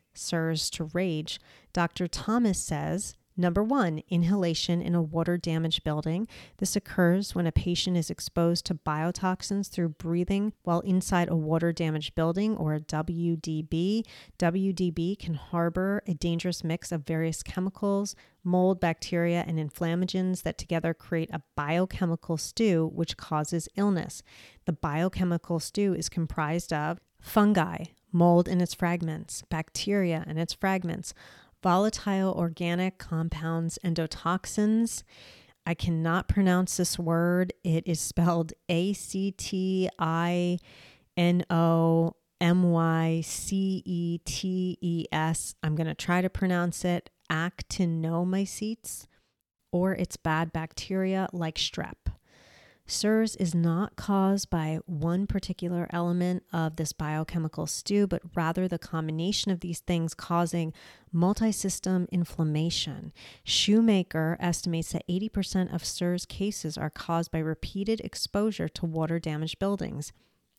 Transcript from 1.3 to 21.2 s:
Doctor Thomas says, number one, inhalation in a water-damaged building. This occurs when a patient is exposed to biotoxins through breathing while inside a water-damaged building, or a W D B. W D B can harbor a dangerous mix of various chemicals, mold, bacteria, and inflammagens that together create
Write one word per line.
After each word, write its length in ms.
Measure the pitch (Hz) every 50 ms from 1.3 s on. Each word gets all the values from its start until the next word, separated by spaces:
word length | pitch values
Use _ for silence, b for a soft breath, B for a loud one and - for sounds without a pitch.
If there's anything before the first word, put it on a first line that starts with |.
| - B B B B B B B -
Doctor 340 | 180 170 170 - - 180 170
Thomas 520 | - - - - 220 247 240 208 185 -
says, 560 | - - 165 147 147 156 160 196 - - - - _ _ _
number 280 | 180 175 175 170 196 214
one, 400 | 220 277 277 208 170 156 156 - -
inhalation 720 | 185 170 170 165 202 202 180 170 160 - - - 175 175
in 120 | - - 175
a 80 | 175
water-damaged 840 | 165 151 160 165 165 175 175 175 - 170 160 160 165 160 - - -
building. 440 | 156 151 151 151 156 165 185 226 B B B B B B -
This 180 | 196 190 -
occurs 580 | 214 - - - - 175 170 175 190 202 - -
when 140 | 180 170 165
a 40 |
patient 440 | - - - 180 175 - - 185 180 175
is 140 | 160 -
exposed 540 | 170 - - - - 175 170 170 175 180 -
to 100 | - 180
biotoxins 960 | 151 - 156 151 151 160 175 180 - 190 185 185 - - - 196 202 196 -
through 180 | - - 170 165
breathing 640 | 151 - - 165 170 175 180 - 196 196 202 214 - -
while 200 | _ 180 170 175
inside 480 | - 196 185 185 185 - 196 175 170 -
a 60 | 170
water-damaged 800 | 165 156 156 165 160 170 170 165 - 170 160 156 151 147 - -
building, 420 | - 160 165 170 190 208 220 220 -
or 160 | 160 156 151
a 80 | 156
W 560 | 151 - - 151 156 175 170 170 170 170 165 160
D 240 | - 160 156 156
B. 420 | 160 - 160 160 175 190 214 226 226 B B B B B B -
W 360 | 180 165 170 190 190 196 185
D 180 | 165 185 175
B 240 | 156 175 165 180 202
can 200 | - - 170 160
harbor 680 | 139 - - - 170 170 170 165 185 185 196 202 208 -
a 80 | - 170
dangerous 500 | 147 - 170 170 170 - 180 175 - -
mix 260 | 160 160 - - -
of 160 | 170 160 139 -
various 340 | 165 160 165 165 160 -
chemicals, 760 | - - - 185 185 190 - - - 202 196 196 208 196 - b b b b b _
mold, 360 | 180 180 180 180 185 190 180
bacteria, 640 | - 165 160 - - - 180 170 170 170 170 175 - -
and 100 | 165 160
inflammagens 880 | 156 143 - - 175 165 170 175 185 180 - 185 185 185 185 - -
that 140 | 165 - -
together 360 | - - 175 165 160 165 160
create 380 | - - - 180 165